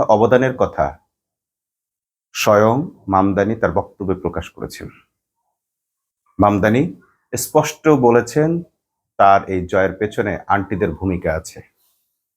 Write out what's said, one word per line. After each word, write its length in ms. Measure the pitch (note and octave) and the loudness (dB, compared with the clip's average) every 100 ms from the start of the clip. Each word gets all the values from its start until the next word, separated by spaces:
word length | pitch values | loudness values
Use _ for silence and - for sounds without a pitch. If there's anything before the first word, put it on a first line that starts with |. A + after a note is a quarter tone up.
| C#3+ | 2
অবদানের 400 | G#2+ A2+ B2 C3 B2+ | 2 4 2 2 -2
কথা 240 | F#2 - C#2+ D2 _ _ _ _ _ _ _ _ _ _ _ _ _ - | -4 -2 -6 -8 _ _ _ _ _ _ _ _ _ _ _ _ _ -4
স্বয়ং 420 | - G#2 G#2+ B2 F3+ - - | 2 4 4 2 -2 -10 -2
মামদানি 400 | F#2+ G2 G2 G2+ A2+ | 0 2 0 -2 -2
তার 100 | F#2 F2 | -2 -2
বক্তব্যে 380 | - - F#2+ F2+ | -6 -8 -6 -6
প্রকাশ 220 | F2 E2 D#2+ - | -6 -8 -10 -14
করেছেন। 320 | - - - - _ _ _ _ _ _ _ _ _ _ _ _ _ - | -16 -14 -18 -20 _ _ _ _ _ _ _ _ _ _ _ _ _ 0
মামদানি 440 | G#2 G2+ G#2+ A#2 E3+ - _ _ _ | 2 2 2 0 -2 -8 _ _ _
স্পষ্ট 500 | B2 - D3+ D3 - D#3 C#3+ B2 | -10 -2 0 -2 -2 2 4 4
বলেছেন 440 | A#2+ A#2 D3+ D#3 E3+ E3+ _ _ _ _ - | 4 2 -2 -2 -4 -8 _ _ _ _ 2
তার 200 | G2+ G2 G2 | 4 4 2
এই 60 | F#2+ F2 | -6 -2
জয়ের 220 | G2 F#2+ F#2 | 0 0 -2
পেছনে 340 | G#2 - G#2 E2+ - | -6 -4 -4 -6 -2
আন্টিদের 380 | G2 F#2 G2 F2+ D#2 | -2 -2 -4 -4 -4
ভূমিকা 300 | F#2+ F2 E2+ D#2 | -4 -4 -4 -6
আছে। 200 | - - - _ _ _ _ _ _ | -8 -18 -20 _ _ _ _ _ _